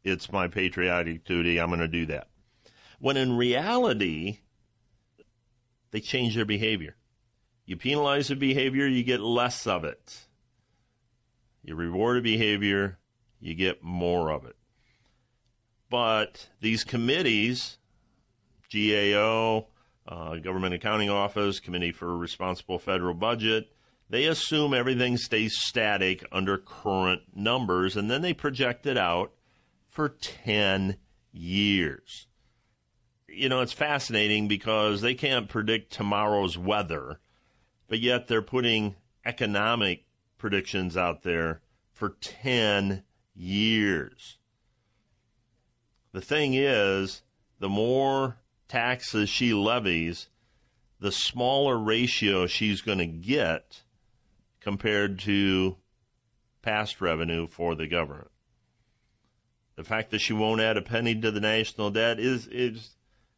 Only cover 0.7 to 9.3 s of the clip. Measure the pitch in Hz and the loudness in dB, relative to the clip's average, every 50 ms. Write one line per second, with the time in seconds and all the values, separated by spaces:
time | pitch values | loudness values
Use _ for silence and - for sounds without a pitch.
0.7 | - 98 90 90 87 87 85 82 82 82 - - 92 85 85 87 85 85 85 85 | 0 0 0 0 2 0 0 -2 -6 -8 -6 -2 0 0 2 2 2 2 2 0
1.7 | 87 85 82 80 82 85 82 76 78 69 - _ _ _ _ _ _ _ _ - | 0 0 -2 -2 -2 -2 -2 -2 -4 -8 -8 _ _ _ _ _ _ _ _ -20
2.7 | _ _ - - - - 135 135 139 135 131 127 123 120 123 123 120 127 156 202 | _ _ -20 -20 -14 -4 -2 0 2 2 2 2 2 2 2 2 2 0 0 0
3.7 | 240 247 254 220 123 107 101 87 78 78 82 101 107 - _ _ _ _ _ _ | 0 2 2 2 2 2 0 -2 -2 -4 -6 -6 -8 -10 _ _ _ _ _ _
4.7 | _ _ _ _ _ _ _ _ _ _ - _ _ _ _ _ _ _ _ _ | _ _ _ _ _ _ _ _ _ _ -20 _ _ _ _ _ _ _ _ _
5.7 | _ _ _ _ - 107 - - - 127 123 117 107 117 110 104 107 101 110 113 | _ _ _ _ -8 -8 -6 -2 -2 0 0 0 0 0 0 0 0 0 0 0
6.7 | 110 95 78 73 - _ _ _ _ _ _ _ _ _ _ _ _ _ _ - | 0 -2 -4 -8 -14 _ _ _ _ _ _ _ _ _ _ _ _ _ _ -12
7.7 | 95 87 - 127 143 147 147 143 139 143 143 131 143 135 139 135 131 143 135 135 | -10 -6 -2 0 0 2 2 2 2 2 0 0 -2 0 2 2 2 2 2 0
8.7 | 131 135 143 139 131 123 120 123 127 120 101 117 | 0 0 0 2 2 2 2 2 0 0 0 0